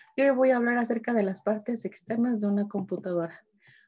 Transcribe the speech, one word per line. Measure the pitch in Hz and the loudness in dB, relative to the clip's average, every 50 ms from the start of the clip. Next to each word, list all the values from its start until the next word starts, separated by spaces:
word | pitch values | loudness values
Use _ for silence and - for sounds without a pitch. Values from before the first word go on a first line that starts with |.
| - _ _ | -20 _ _
Yo | 269 277 277 262 | 2 2 4 4
voy | 254 262 262 | 4 4 4
a | 254 | 4
hablar | 240 240 240 240 240 | 4 2 2 2 0
acerca | 233 233 233 226 - 240 240 | 0 0 -2 -4 -2 0 0
de | 220 | 0
las | 202 190 190 - _ | 0 0 -2 -2 _
partes | 208 214 208 - - 240 220 - | -2 -2 -2 -4 -6 -6 -6 -8
externas | 190 - - _ - 233 226 240 254 233 208 | -10 -12 -12 _ -6 -2 0 0 0 0 0
de | 208 | 0
una | 202 202 202 202 | 0 0 0 -2
computadora. | 208 - 196 190 - 185 - - 185 175 170 165 165 - - _ _ _ _ _ _ - _ _ | -2 -4 -6 -4 -4 -6 -6 -6 -4 -2 -2 -4 -4 -8 -16 _ _ _ _ _ _ -20 _ _